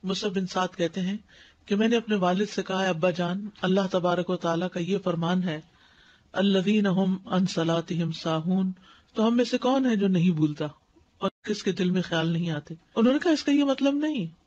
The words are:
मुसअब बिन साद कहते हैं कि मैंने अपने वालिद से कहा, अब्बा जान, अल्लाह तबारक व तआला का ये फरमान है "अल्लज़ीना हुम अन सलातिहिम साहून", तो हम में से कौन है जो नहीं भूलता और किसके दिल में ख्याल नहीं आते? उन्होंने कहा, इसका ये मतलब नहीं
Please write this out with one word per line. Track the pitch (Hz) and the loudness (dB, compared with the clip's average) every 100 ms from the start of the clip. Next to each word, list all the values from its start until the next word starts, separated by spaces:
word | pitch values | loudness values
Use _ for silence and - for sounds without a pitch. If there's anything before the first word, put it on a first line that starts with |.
मुसअब | 185 190 214 | -4 -4 -2
बिन | 190 185 | -4 -4
साद | 190 185 | -2 -4
कहते | - 170 180 | -2 -4 -2
हैं | 185 208 - - - _ - | -4 -6 -10 -20 -20 _ -4
कि | |
मैंने | 202 220 233 | 0 2 2
अपने | 220 214 | 0 0
वालिद | 180 180 202 | 2 0 -2
से | - | -4
कहा, | 185 190 190 | -4 -2 0
अब्बा | 170 180 | 0 0
जान, | 170 175 185 208 - | 0 -4 -4 -8 -6
अल्लाह | 185 190 190 | 0 2 2
तबारक | 190 175 175 175 | 0 0 0 -2
व | 180 | -2
तआला | 170 165 180 | -2 -2 -2
का | 180 | -4
ये | 170 196 | -2 -2
फरमान | 190 165 165 185 | -2 -2 0 0
है | 180 156 - _ _ _ _ _ _ | -2 -6 -10 _ _ _ _ _ _
"अल्लज़ीना | - 196 190 185 214 202 | -2 2 2 2 2 2
हुम | 180 190 190 - | 2 2 0 -2
अन | 185 185 | 0 0
सलातिहिम | - 165 165 165 165 165 | 0 0 0 -2 -4 -4
साहून", | 160 170 160 160 185 190 185 - - _ - | -4 -2 -2 0 0 0 -4 -16 -20 _ 0
तो | |
हम | 226 | 2
में | 240 | 2
से | 240 247 | 0 0
कौन | 247 269 262 | 2 2 2
है | 220 | 2
जो | 202 | 2
नहीं | 185 175 | 4 2
भूलता | 156 156 147 151 - _ _ _ _ | 2 0 0 -8 -8 _ _ _ _
और | 190 _ - | -6 _ -6
किसके | 202 - | -4 -2
दिल | 175 180 | 0 0
में | 180 | 0
ख्याल | 170 165 160 | 0 -2 0
नहीं | 165 175 | 0 -2
आते? | 151 - 160 _ - | -6 -8 -18 _ 2
उन्होंने | 226 285 | 4 4
कहा, | 359 | 2
इसका | 302 - | 0 2
ये | 285 | 2
मतलब | 285 269 277 | 2 2 2
नहीं | 285 302 285 165 - | 2 -2 -2 -6 -10